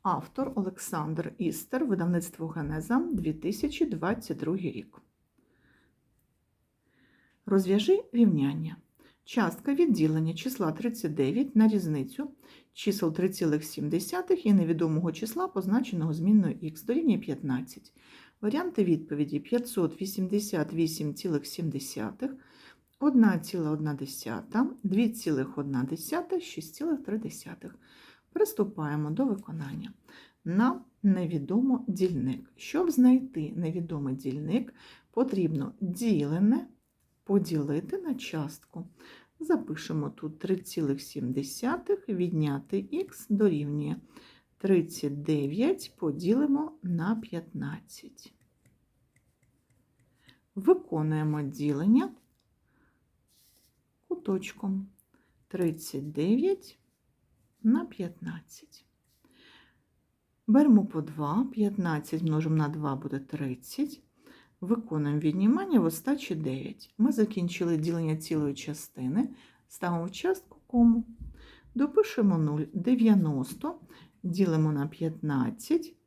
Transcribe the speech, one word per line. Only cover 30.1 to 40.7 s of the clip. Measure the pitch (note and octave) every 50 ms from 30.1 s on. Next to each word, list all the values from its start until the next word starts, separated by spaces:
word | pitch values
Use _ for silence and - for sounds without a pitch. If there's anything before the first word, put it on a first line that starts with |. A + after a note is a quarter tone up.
| - - - _ _ _ _
Нам | D#3+ F3 G3+ A#3 C4+ - - - _ _ _
невідомо | - G3+ F#3 F3+ F3+ D#3 D#3+ D3 C#3 - F#3 A3+ C4 C4+ B3+ - - -
дільник. | F3+ F3+ F#3 F3+ E3+ C3+ A#2+ C3 B2+ - - - _
Щоб | _ - - - D#4 F#4 E4+
знайти | - B3 B3 B3+ B3+ C4 C4 - - E3 D3+ - A3
невідомий | - F3 D#3+ E3+ F3+ E3+ E3 E3+ D3 C#3+ C3 C3
дільник, | C3 - C3+ C3 D3 D3+ D3+ F#3 C4 - - - - - - - - _ _
потрібно | _ A3 C4 C4 - F#3+ F3 D#3 D#3+ C#3+ C3+ - - -
ділене | G3+ F3+ F3+ - A#3+ A3+ G3+ D3+ C#3+ C#3+ D#3 F3+ G3+ G#3+ C4 E4 - - - _ _ _ _ _ _ _ _ _ _
поділити | - G3 G3+ F#3+ D#3+ E3+ D3+ C#3+ D3 C#3+ D#3 - - F#4 G4
на | F4+ D#4 B3
частку. | - - - - D#3+ D3 - - - _ _ - E3 F3 - _ _ - - - - _ _ _ _
Запишемо | D#4+ D#4 F4 B3 - - D#3 D#3+ - - D#3+ D3+ C#3+ C#3+
тут: | - - - D3+ D#3 -
три | - F#3+ F#3+
цілих | F#3 - -